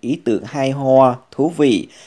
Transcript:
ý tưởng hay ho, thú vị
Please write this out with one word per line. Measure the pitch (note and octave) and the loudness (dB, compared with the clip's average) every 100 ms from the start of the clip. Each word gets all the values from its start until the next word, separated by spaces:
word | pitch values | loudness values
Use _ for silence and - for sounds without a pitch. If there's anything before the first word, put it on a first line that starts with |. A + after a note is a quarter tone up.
ý | A#2 C3 | -8 -6
tưởng | - G#2+ | -4 -4
hay | A2 D3+ C3+ | -4 -6 -4
ho, | C3+ C3+ C3 C3 A#2+ _ | -4 2 4 4 2 _
thú | - D3+ - | -6 -4 0
vị | D3 G2+ - - | 0 0 -4 -14